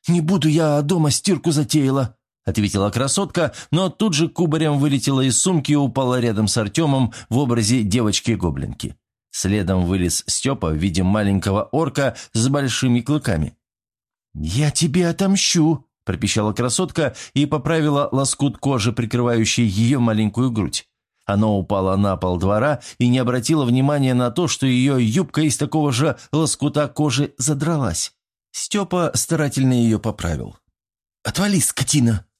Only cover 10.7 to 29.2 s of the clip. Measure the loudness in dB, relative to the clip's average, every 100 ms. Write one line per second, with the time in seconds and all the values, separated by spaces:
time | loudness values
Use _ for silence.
10.7 | 0 0 0 0 2 2 0 0 -2 -2
11.7 | -2 -2 -2 -4 -4 -6 -2 0 0 -2
12.7 | -2 0 0 0 -2 -2 -2 -4 _ _
13.7 | _ _ _ _ _ _ -8 -4 0 0
14.7 | 0 0 2 0 0 0 2 2 2 2
15.7 | 2 _ _ -6 -2 -2 0 -2 0 -2
16.7 | -2 -2 -2 -4 -4 -6 -2 0 -2 0
17.7 | 0 2 0 0 0 -2 0 -2 -2 -2
18.7 | 0 0 -2 -2 0 0 2 0 2 0
19.7 | 2 2 2 2 2 0 0 -2 0 -2
20.7 | -4 -10 _ _ _ -2 0 2 0 0
21.7 | -2 0 2 0 0 -2 0 0 0 0
22.7 | -2 -8 -2 2 2 0 -2 0 0 2
23.7 | 2 2 2 0 0 0 -2 -2 0 0
24.7 | 2 2 2 2 0 -2 0 -2 0 -2
25.7 | 0 0 0 -2 -2 -4 -2 -2 -2 -2
26.7 | -2 -4 -2 -2 0 -2 -2 -4 -2 -2
27.7 | -2 -2 -4 -8 _ _ _ _ -12 -6
28.7 | -4 -2 -2 -2 -2